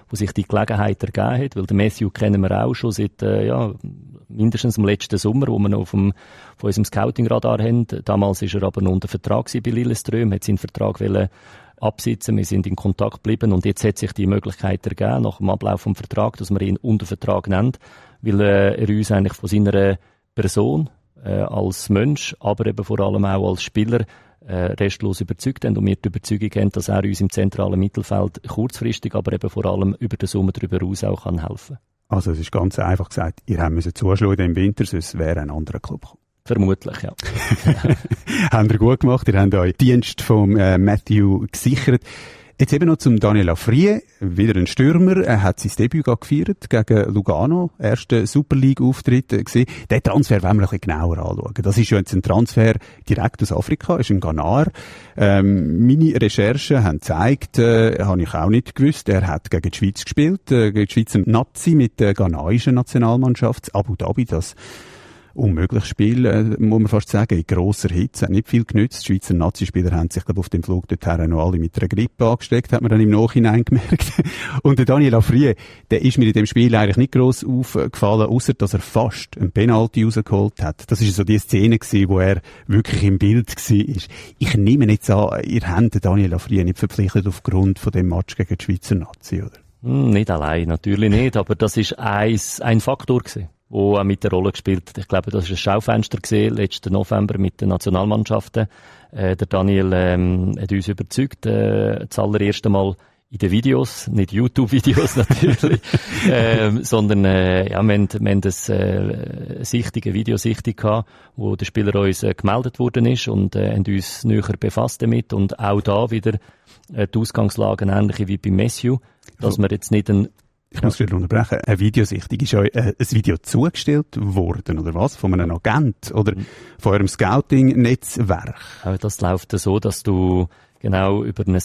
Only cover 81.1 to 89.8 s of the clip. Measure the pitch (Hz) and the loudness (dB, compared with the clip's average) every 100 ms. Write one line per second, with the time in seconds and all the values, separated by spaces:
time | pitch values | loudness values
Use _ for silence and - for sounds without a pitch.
81.1 | 95 95 107 - 98 113 113 - 101 95 | 2 2 0 2 2 4 2 2 2 2
82.1 | 95 92 98 - - - 101 - 95 98 | 2 2 0 -4 -12 0 0 2 2 2
83.1 | 95 101 120 113 - - 104 123 101 - | 4 4 2 0 -4 2 2 2 -4 -10
84.1 | - - - - 107 101 143 107 107 - | -16 -20 -6 -2 2 4 4 4 2 2
85.1 | 101 104 - - 113 90 113 117 101 95 | 2 2 -2 -2 -2 0 2 2 2 2
86.1 | 101 95 87 - 98 87 - 104 - 95 | 2 2 -2 -2 0 0 -2 -4 -2 0
87.1 | 101 95 - - 92 98 92 107 92 92 | 0 -2 -4 -2 2 2 0 -2 -2 0
88.1 | 90 - - 92 101 - 92 - 98 - | -2 -4 -6 -4 -4 -4 -4 -2 -4 -4
89.1 | - - - - - _ _ | -14 -10 -8 -8 -14 _ _